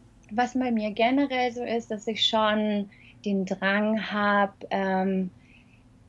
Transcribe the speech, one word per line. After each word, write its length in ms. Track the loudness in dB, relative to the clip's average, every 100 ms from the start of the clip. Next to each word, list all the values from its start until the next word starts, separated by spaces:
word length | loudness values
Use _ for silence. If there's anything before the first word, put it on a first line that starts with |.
| -20 -20 -8
was 220 | -2 -2
bei 160 | 0 0
mir 220 | 0 -2
generell 600 | 2 2 4 2 0 -2
so 100 | -2
ist, 280 | -4 -4 -4
dass 160 | -6 -4
ich 200 | -2 0
schon 600 | 2 2 2 0 -2 -4 -12 -20 -8 -2
den 180 | -2
Drang 680 | -2 -2 0 2 0 -2 -2
hab, 420 | 0 2 4 2 -2 -6
ähm, 580 | -2 0 0 0 0 -2 -8 -20 -20 -20 -20 -20 -20